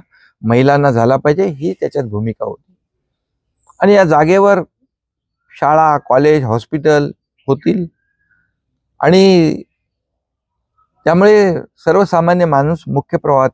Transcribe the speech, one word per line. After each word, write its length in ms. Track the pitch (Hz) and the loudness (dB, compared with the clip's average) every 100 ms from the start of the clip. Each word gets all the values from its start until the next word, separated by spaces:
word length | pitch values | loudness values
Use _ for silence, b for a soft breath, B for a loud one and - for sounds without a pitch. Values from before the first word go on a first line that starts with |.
| - b b b 107 | -6 b b b -2
महिलांना 420 | 120 135 143 143 | 2 2 2 0
झाला 260 | 117 117 135 | 0 0 0
पाहिजे, 280 | 151 151 | -2 -2
ही 280 | 196 135 165 | -4 -4 -8
त्याच्यात 320 | 190 139 143 | -6 -6 -6
भूमिका 400 | 123 104 113 107 | -6 -6 -8 -8
होती. 300 | 107 - _ _ _ _ _ _ _ _ _ _ _ _ | -10 -12 _ _ _ _ _ _ _ _ _ _ _ _
आणि 140 | 190 | 0
या 100 | 208 | 2
जागेवर 540 | 180 151 156 190 202 190 147 _ _ _ _ _ _ _ _ - | 2 2 2 2 2 0 -4 _ _ _ _ _ _ _ _ -6
शाळा, 380 | 104 156 156 147 | -2 0 0 -2
कॉलेज, 460 | - 127 147 151 | -2 0 2 0
हॉस्पिटल 680 | 123 113 - 156 147 147 143 - _ _ - | -2 -4 -6 -6 -2 0 -2 -8 _ _ -6
होतील, 400 | 143 - 202 170 - _ _ _ _ _ _ _ _ _ _ | -4 -2 -4 -6 -12 _ _ _ _ _ _ _ _ _ _
आणि 640 | 143 185 190 180 156 - - _ _ _ _ _ _ _ _ _ _ _ _ _ | 0 4 4 4 0 -4 -12 _ _ _ _ _ _ _ _ _ _ _ _ _
त्यामुळे 500 | 151 170 208 214 196 165 - _ | -2 2 4 4 2 -2 -8 _
सर्वसामान्य 680 | - 180 196 170 170 180 | -2 0 0 0 0 0
माणूस 400 | 170 139 143 165 139 | 0 0 -2 -4 -6
मुख्य 300 | 135 - 170 | -6 -4 -6
प्रवाहात 320 | 151 135 131 | -2 0 -2